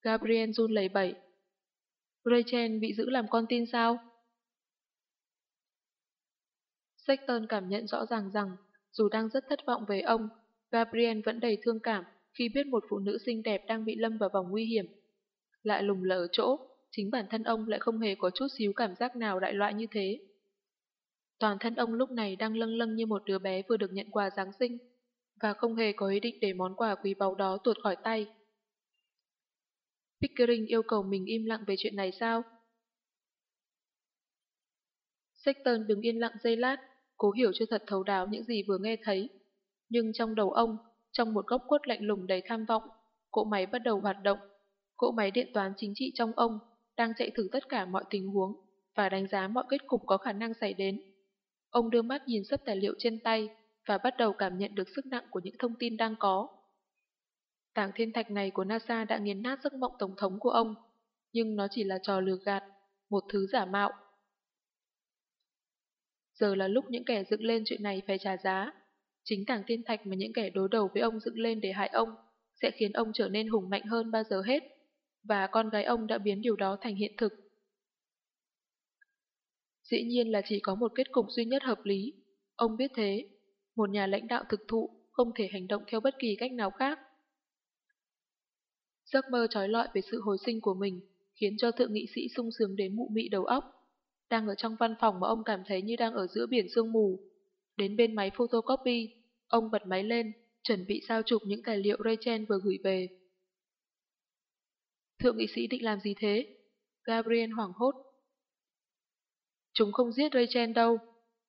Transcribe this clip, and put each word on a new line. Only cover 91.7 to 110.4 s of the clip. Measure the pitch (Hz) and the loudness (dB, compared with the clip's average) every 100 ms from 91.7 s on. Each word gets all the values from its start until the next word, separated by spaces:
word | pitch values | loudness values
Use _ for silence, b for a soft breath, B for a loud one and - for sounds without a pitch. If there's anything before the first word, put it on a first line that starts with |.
thượng | 233 247 | 2 0
nghị | 214 214 | 0 -4
sĩ | - 247 - | -6 -6 -4
sung | 233 226 | -6 -2
sướng | 208 190 | -2 0
đến | 190 208 | -2 -2
mụ | 240 | -2
mị | 214 220 | -2 -2
đầu | 202 | -2
óc. | - 254 - - _ _ _ _ _ | 0 0 -2 -18 _ _ _ _ _
Đang | 220 214 | -2 0
ở | |
trong | 196 226 220 | -4 -4 0
văn | 226 220 | 0 4
phòng | 226 185 | 2 2
mà | 190 | 0
ông | 226 | 0
cảm | 220 202 185 | 0 -4 -2
thấy | 190 | -4
như | 202 233 | -2 0
đang | 226 | 0
ở | 233 185 | 0 -4
giữa | 214 233 | -2 2
biển | 247 185 | 2 2
sương | - 226 | 2 2
mù. | 226 208 185 - _ _ _ _ - | 4 4 2 -8 _ _ _ _ -4
Đến | 202 208 | -2 4
bên | 233 | 2
máy | 220 196 196 | 4 -2 0
photocopy, | 240 233 - 262 262 240 220 - _ _ _ | 0 2 2 0 2 0 -2 -12 _ _ _
ông | 233 220 | 0 2
bật | 220 185 | -2 -2
máy | 190 | -2
lên, | 208 233 226 214 _ _ | 0 0 -2 -8 _ _
chuẩn | - 208 185 | -2 -2 0
bị | 202 - | -6 -2
sao | 226 | -2
chụp | 220 202 | 2 0
những | 196 208 | 0 -4
tài | - 214 | -2 0
liệu | 202 - | 2 2
Rachel | 220 226 233 226 | 0 0 0 -2
vừa | 214 196 | 0 0
gửi | 196 190 | 2 0
về. | 190 190 185 - _ _ _ _ _ _ _ _ _ _ _ _ _ _ _ _ _ _ _ _ | 2 0 -2 -10 _ _ _ _ _ _ _ _ _ _ _ _ _ _ _ _ _ _ _ _
"Thượng | 247 226 | 2 2
nghị | 220 | -2
sĩ | - 233 | -2 -2
định | 254 | -2
làm | 226 208 | -2 -2
gì | 208 196 | -2 -2
thế?" | 214 208 285 - _ _ _ _ | 0 0 -2 -12 _ _ _ _
Gabriel | - 226 226 233 226 | -2 -2 2 2 2
hoảng | 226 202 | -2 -6
hốt. | 185 254 269 - _ _ _ _ _ _ _ _ _ _ _ _ _ _ _ _ | 0 0 0 -10 _ _ _ _ _ _ _ _ _ _ _ _ _ _ _ _
"Chúng | - 214 | 0 0
không | 208 247 | 2 0
giết | 233 302 | 2 0
Rachel | 269 | 2